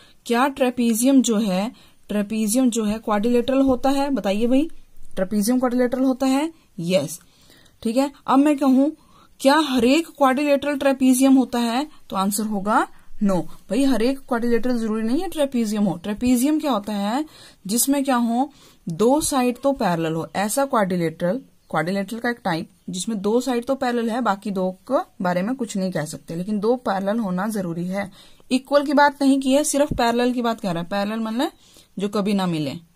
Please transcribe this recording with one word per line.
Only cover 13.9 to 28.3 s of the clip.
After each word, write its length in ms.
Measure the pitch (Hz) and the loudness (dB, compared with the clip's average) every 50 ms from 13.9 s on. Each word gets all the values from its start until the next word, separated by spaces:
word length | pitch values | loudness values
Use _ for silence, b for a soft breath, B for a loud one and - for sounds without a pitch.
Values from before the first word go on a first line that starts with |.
| 262 202 | 2 2
एक 180 | 220 254 277 269 | 2 0 -2 -2
क्वाड्रिलेटरल 600 | - - 254 233 233 240 233 226 220 254 247 233 | -4 -4 -4 -2 0 0 0 2 2 0 0 -2
जरूरी 240 | 226 220 214 220 220 | -2 -2 -2 -2 -2
नहीं 180 | 226 247 320 | -2 -2 -2
है 80 | 370 370 | -2 -2
ट्रेपीजियम 540 | 320 320 285 277 277 240 233 208 214 214 202 | -2 -2 -2 0 0 -2 -2 -2 0 0 0
हो। 120 | 196 160 170 - | 0 -2 -4 -6
ट्रेपीजियम 560 | 202 214 208 247 247 254 240 247 294 311 311 | -8 -6 -2 0 2 2 2 2 2 0 0
क्या 120 | 302 294 | 0 0
होता 220 | 254 202 202 220 214 | -2 -2 -2 -4 -4
है? 300 | 202 202 208 226 277 311 311 B B B B B B B 185 | -4 -2 -2 -2 -2 -4 -4 B B B B B B B -4
जिसमें 360 | 208 240 - 269 277 285 269 | -2 0 0 0 0 0 0
क्या 120 | 269 254 240 | 0 0 0
हो? 320 | 240 226 233 240 277 294 b b b b b b b - | 0 0 0 0 -2 -2 b b b b b b b -8
दो 320 | 165 156 208 240 269 302 | -2 0 2 4 4 2
साइड 400 | 311 - 294 269 247 247 240 - - | 2 0 0 0 0 0 0 0 0
तो 80 | 277 277 | 0 0
पैरेलल 400 | 269 247 185 175 165 165 160 160 | 0 0 0 0 0 -2 -2 -4
हो, 140 | 165 156 - - 180 | -4 -6 -6 -4 -4
ऐसा 280 | 196 214 - 277 277 | -4 -2 -2 -2 -2
क्वाड्रिलेटरल, 760 | 277 269 226 202 180 185 175 170 160 165 - 175 175 202 269 269 _ _ _ _ - | 0 0 0 0 0 0 -2 -2 -2 -4 -2 -2 -2 -2 -4 -6 _ _ _ _ -6
क्वाड्रिलेटरल 480 | - 160 156 175 196 196 196 190 226 226 | -4 -2 -2 -2 -2 -4 -4 -6 -8 -6
का 100 | - 185 | -6 -6
एक 100 | 190 - - | -6 -4 -4
टाइप 260 | 196 165 160 - - _ _ _ - | -4 -4 -4 -6 -10 _ _ _ -12
जिसमें 320 | 175 185 180 - 226 196 | -10 -8 -6 -6 -6 -4
दो 180 | 190 208 220 247 | -2 0 0 0
साइड 240 | 247 269 247 240 233 | 0 0 -2 -4 -2
तो 100 | - 269 | -4 -4
पैरेलल 340 | 262 262 247 240 240 233 233 | -2 -2 -2 -2 -2 -2 -2
है, 120 | 214 254 | -2 -2
बाकी 300 | 247 220 196 202 - 214 | 0 -2 -2 -2 -4 -6
दो 200 | 190 190 185 185 185 - _ - | -4 -2 -2 -4 -4 -8 _ -2
के 160 | 254 311 370 - _ - 196 | -2 -2 -2 -4 _ -6 -2
बारे 180 | 180 175 180 | -2 -2 -2
में 140 | 185 214 262 | -2 -4 -4
कुछ 200 | 269 240 - - 202 | -6 -6 -6 -6 -4
नहीं 140 | 185 185 | -4 -4
कह 140 | 180 165 147 | -4 -6 -6
सकते, 300 | 156 151 - - - 165 | -8 -10 -14 -14 -10 -10
लेकिन 240 | 170 180 202 214 208 | -8 -6 -4 -4 -2
दो 160 | 185 220 254 247 | 0 0 0 0
पैरेलल 420 | - 240 196 190 196 196 208 233 | -2 -4 -4 -2 -2 -2 -2 -2
होना 280 | 226 185 180 180 196 226 | -2 -4 -2 -2 -4 -4
जरूरी 360 | 214 208 185 170 165 170 175 180 | -4 -4 -4 -6 -6 -6 -6 -6
है। 220 | 185 202 202 185 b b b b | -4 -6 -6 -8 b b b b